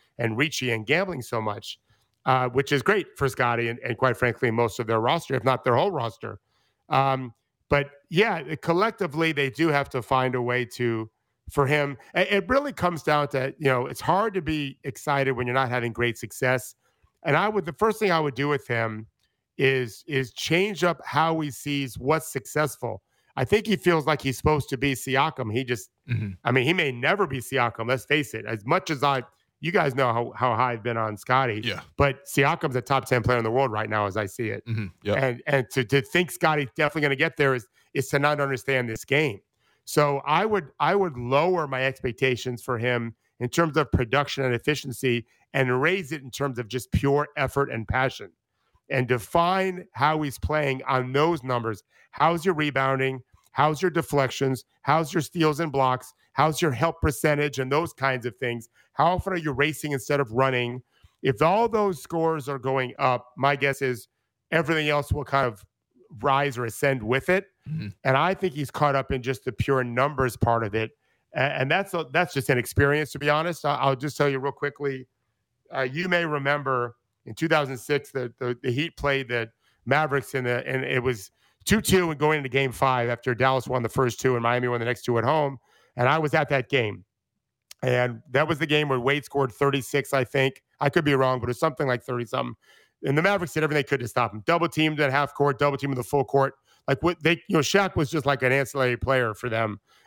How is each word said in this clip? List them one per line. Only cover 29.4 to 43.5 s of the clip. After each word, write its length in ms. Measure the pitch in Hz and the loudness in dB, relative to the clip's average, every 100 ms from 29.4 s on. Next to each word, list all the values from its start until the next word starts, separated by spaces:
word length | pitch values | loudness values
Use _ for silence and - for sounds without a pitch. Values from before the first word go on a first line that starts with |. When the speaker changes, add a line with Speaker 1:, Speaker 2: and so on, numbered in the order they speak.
| _ _ | _ _
Speaker 1:
you 120 | 151 | -2
guys 220 | 185 156 | 0 0
know 180 | 127 127 | 2 0
how, 200 | 117 117 - | 0 -2 -2
how 180 | 123 | 0
high 200 | 113 127 | 2 0
I've 80 | 120 | 0
been 160 | 110 117 | -4 -4
on 180 | 110 107 | -4 -6
Scottie. 460 | - 127 131 107 | 0 0 2 -2
Speaker 2:
Yeah. 160 | 117 95 - - | -4 -8 -8 0
Speaker 1:
But 300 | 143 131 - | 0 0 -4
Siakam's 500 | - 139 170 156 127 | 2 2 2 -2 -4
a 60 | |
top 240 | - 135 117 | 0 0 2
ten 160 | 127 | 0
player 160 | 113 123 | 2 2
in 60 | |
the 60 | 113 | 2
world 220 | 123 135 | 2 0
right 160 | 107 110 | 0 -2
now, 160 | 107 | 0
as 140 | 101 95 | 0 -2
I 80 | 101 | -6
see 240 | - 113 | -4 -6
it. 160 | 110 - | -6 -6
Speaker 2:
Mm-hmm. 220 | 110 101 - | -6 -6 -8
Yeah. 120 | 101 | -2
Speaker 1:
And, 280 | 113 135 123 - | 0 0 -2 0
and 240 | 143 123 | 0 0
to, 120 | - | -2
to 200 | 117 139 | 0 0
think 280 | 139 175 175 | 2 -2 -2
Scottie's 380 | - 160 156 135 - | 0 0 2 -2 -2
definitely 240 | 151 160 | -2 2
gonna 140 | 147 135 | 0 2
get 220 | 160 - | 0 2
there 160 | 139 | 2
is, 120 | 127 - _ _ | 2 -4 _ _
is 140 | 143 131 | -6 -2
to 100 | 143 | 2
not 200 | 147 147 | 2 2
understand 480 | 139 131 - 135 120 | -2 -2 -2 -2 -2
this 200 | 110 - | -6 -2
game. 340 | 139 156 98 _ _ _ _ - | 0 0 -2 _ _ _ _ -4
So 340 | - 147 139 139 | 2 2 2 0
I 180 | 156 | 2
would, 240 | 220 208 147 - | 2 -2 -4 -2
I 160 | 151 | 2
would 220 | 196 185 123 | 2 0 -2
lower 500 | 120 135 170 180 151 | 0 2 4 2 0
my 200 | 135 131 | -2 -2
expectations 760 | 131 - 110 131 127 127 120 | -2 -6 0 0 0 -4 -6
for 160 | - 120 | -4 -2
him 360 | 120 123 117 - _ - | 0 -2 -2 -10 _ -8
in 80 | |
terms 300 | 123 | -4